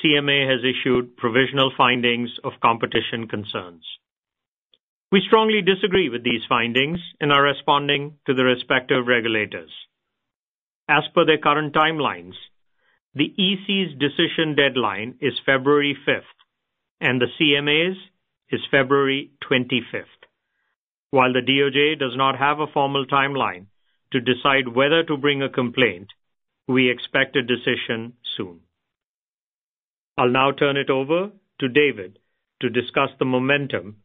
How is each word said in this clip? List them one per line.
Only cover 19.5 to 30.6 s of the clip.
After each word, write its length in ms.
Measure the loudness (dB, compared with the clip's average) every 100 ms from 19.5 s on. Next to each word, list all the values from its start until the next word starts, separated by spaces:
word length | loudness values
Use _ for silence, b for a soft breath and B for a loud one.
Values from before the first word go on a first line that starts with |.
| -2 0 -4 -4 -10 -12 _ _ _ _ _ _ _ _ _ _
While 220 | 2 4
the 100 | 2
D 180 | 0 2
O 80 | 2
J 240 | 2 0
does 220 | 0 -4 -2
not 240 | -2 0
have 200 | 0 0
a 140 | -4
formal 320 | -2 0 -2 0
timeline 640 | 0 0 -2 -4 -6 -16 _ _ _ _
to 60 | -2
decide 480 | -2 0 2 2 2
whether 360 | 0 2 2
to 120 | 0 -2
bring 280 | 0 0
a 60 | -2 -2
complaint, 460 | -2 0 0 -2 -14 _ _ _ _ _ -2
we 240 | 2 2
expect 460 | 0 -2 -2 0 0
a 60 |
decision 720 | -2 -2 -2 -4 -4 -8 -10 -16 -14 -10
soon. 240 | -12 -14 _ _ _ _ _ _ _ _ _ _ _ _ _ _ _ 0
I'll 120 | 2
now 220 | 4 2
turn 240 | 2